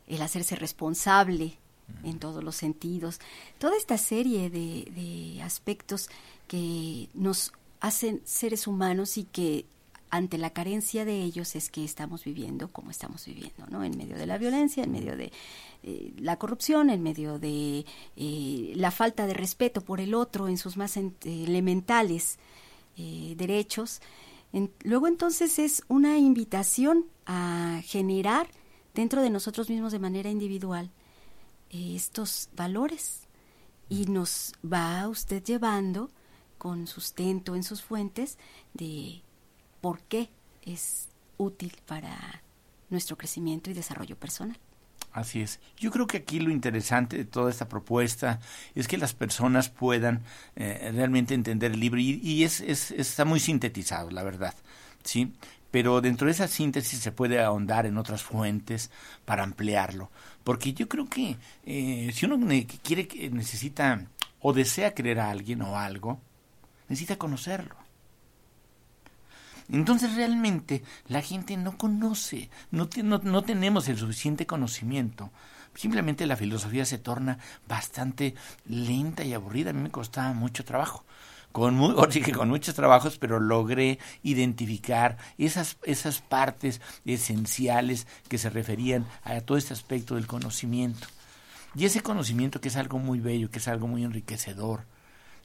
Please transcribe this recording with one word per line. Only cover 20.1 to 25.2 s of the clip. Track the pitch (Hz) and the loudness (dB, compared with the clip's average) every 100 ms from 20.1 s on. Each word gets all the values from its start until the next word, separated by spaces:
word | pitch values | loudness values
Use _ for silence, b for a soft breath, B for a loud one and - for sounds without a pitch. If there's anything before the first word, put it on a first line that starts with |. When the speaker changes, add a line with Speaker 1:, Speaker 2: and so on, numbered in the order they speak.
| 226 | 0
Speaker 1:
otro | 240 196 190 | 0 -2 0
en | 180 | -2
sus | 185 185 | -2 -6
más | 202 202 | -4 -2
en-, | 190 - | -4 -6
elementales, | - 165 165 180 185 185 185 233 208 170 - - B B B B B - | -8 -4 0 2 4 2 4 4 4 2 -2 -6 B B B B B -14
eh, | 165 160 160 165 | -12 -10 -10 -6
derechos. | 180 208 208 - 226 - B B B B B | 0 0 0 -4 -6 -8 B B B B B
En-, | 196 196 - | -2 -2 -2
luego | - 247 330 | 2 4 4
entonces | 339 | 4